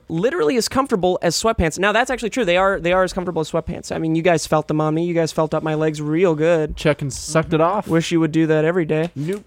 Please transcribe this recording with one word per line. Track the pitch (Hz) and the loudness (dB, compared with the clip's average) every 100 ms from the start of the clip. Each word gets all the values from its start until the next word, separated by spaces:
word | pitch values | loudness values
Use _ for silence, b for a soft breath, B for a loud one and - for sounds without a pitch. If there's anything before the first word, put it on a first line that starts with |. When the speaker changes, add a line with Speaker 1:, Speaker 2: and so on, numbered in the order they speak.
| - | -6
Speaker 1:
literally | 165 220 349 302 254 | -2 0 2 2 2
as | - | 0
comfortable | 254 269 208 180 180 | -2 0 0 0 2
as | 170 - | 0 0
sweatpants. | 226 226 165 180 | 0 2 0 0
Now, | 196 | 0
that's | 214 254 | 2 0
actually | 247 220 | -2 -4
true. | 262 | -2
They | 196 175 | 2 2
are, | 196 185 | 2 0
they | 165 | 0
are | 185 | 2
as | 180 | 0
comfortable | - 180 170 | -2 -4 -4
as | 156 | -2
sweatpants. | 165 165 - - | -4 -4 -10 -8
I | 165 | -4
mean, | 160 160 | 0 2
you | |
guys | 165 160 - | 2 2 2
felt | 156 - | -2 0
them | 156 | -2
on | 156 | 0
me. | 156 | 0
You | 175 | 0
guys | 165 160 | 0 -2
felt | - 156 | -2 -2
up | 156 | -2
my | 156 | -2
legs | 156 156 151 | 0 -2 -2
real | 151 156 185 | -2 2 2
good. | 156 160 170 151 - | 2 2 2 0 0
Speaker 2:
Check | 160 139 | 0 0
and | 143 | -4
sucked | - - 156 151 | -8 -2 -2 0
it | 160 | 2
off. | 165 202 196 | 2 0 0
Speaker 1:
Wish | 165 160 | 0 2
you | 170 | 0
would | 160 | 2
do | 160 156 | 2 2
that | 156 | 2
every | 156 185 156 | 2 0 0
day. | 156 170 | 0 -2
Speaker 2:
Nope. | 131 156 202 | -4 -6 -6